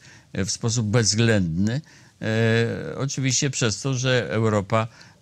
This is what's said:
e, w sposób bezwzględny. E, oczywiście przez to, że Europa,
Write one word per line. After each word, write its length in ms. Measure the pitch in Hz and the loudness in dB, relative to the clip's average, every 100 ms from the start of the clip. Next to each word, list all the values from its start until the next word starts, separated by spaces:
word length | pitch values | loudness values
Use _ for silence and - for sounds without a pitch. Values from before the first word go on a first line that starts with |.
| - - _ | -20 -20 _
e, 120 | - 95 | -6 -6
w 60 | |
sposób 360 | - 120 113 107 | -4 -4 -2 0
bezwzględny. 920 | 120 107 101 117 107 90 80 104 127 - - - - | 2 2 2 4 4 2 0 0 -2 -8 -18 -20 -8
E, 760 | 110 110 113 113 117 98 76 - | -4 0 2 2 0 -4 -8 -6
oczywiście 520 | 135 143 135 120 143 | -6 -2 -2 0 -2
przez 320 | 131 220 - | 0 -2 -2
to, 120 | 139 | -4
że 360 | 127 131 127 82 | -2 0 0 0
Europa, 580 | 104 113 107 98 113 113 - - - | 0 2 2 2 0 -2 -8 -20 -12